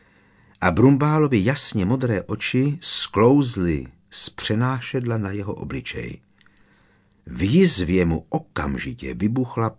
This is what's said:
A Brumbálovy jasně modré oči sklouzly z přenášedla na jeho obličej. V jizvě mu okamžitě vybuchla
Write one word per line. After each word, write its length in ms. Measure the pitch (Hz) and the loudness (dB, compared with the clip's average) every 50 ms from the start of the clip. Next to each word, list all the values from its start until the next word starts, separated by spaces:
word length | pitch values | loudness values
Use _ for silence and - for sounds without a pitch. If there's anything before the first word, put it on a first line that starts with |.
| _ _ _ _ _ _ _ _ _ _ _ _ | _ _ _ _ _ _ _ _ _ _ _ _
A 100 | 92 90 | 0 2
Brumbálovy 720 | 82 - 117 139 143 131 147 151 156 156 151 139 131 104 92 | 4 6 6 6 6 6 4 2 4 2 2 4 2 2 2
jasně 400 | 120 147 - - - - 107 90 | 2 0 -2 -4 -2 -2 0 0
modré 380 | 95 127 131 131 120 107 90 | 0 0 0 0 -2 -2 -2
oči 560 | - - 107 - - - - 127 135 147 147 175 | -4 -6 -8 -6 -6 -2 0 0 0 0 -2 -4
sklouzly 1080 | - - - - - - - 95 110 123 139 147 139 120 120 98 90 85 78 69 64 64 - _ _ _ | -6 -4 -2 -2 -2 -2 2 4 4 6 6 4 2 0 -2 -2 0 0 0 -2 -4 -10 -16 _ _ _
z 200 | - - - - | -8 -8 -8 -8
přenášedla 880 | - - - - 107 113 123 127 135 123 123 - - 131 123 120 117 110 | -8 -10 -4 -2 -2 0 0 -2 -2 -4 -8 -6 -6 -4 -2 -2 -4 -2
na 120 | 101 95 | -4 -4
jeho 240 | 98 104 101 98 - | -6 -6 -6 -8 -8
obličej. 640 | - - - 135 131 117 - - - - - - - _ _ _ _ _ _ _ _ _ _ _ _ _ _ _ _ _ _ _ _ _ | -8 -8 -10 -10 -10 -10 -10 -10 -10 -10 -10 -12 -16 _ _ _ _ _ _ _ _ _ _ _ _ _ _ _ _ _ _ _ _ _
V 160 | - 60 62 | -12 -4 -2
jizvě 640 | 92 101 131 180 190 170 - 98 87 76 92 92 87 | 0 4 6 6 6 4 4 0 0 2 2 2 2
mu 220 | 85 80 76 - _ | 2 0 -2 -4 _
okamžitě 880 | - - - _ _ - 73 71 67 62 - - 120 - 67 65 62 | -6 -6 -6 _ _ -6 -4 -4 -6 -6 -8 -10 -10 -10 -12 -12 -6
vybuchla 560 | 60 98 107 117 127 127 123 - 117 113 107 - | -2 -2 -2 0 -2 -4 -2 -2 -4 -4 -4 -4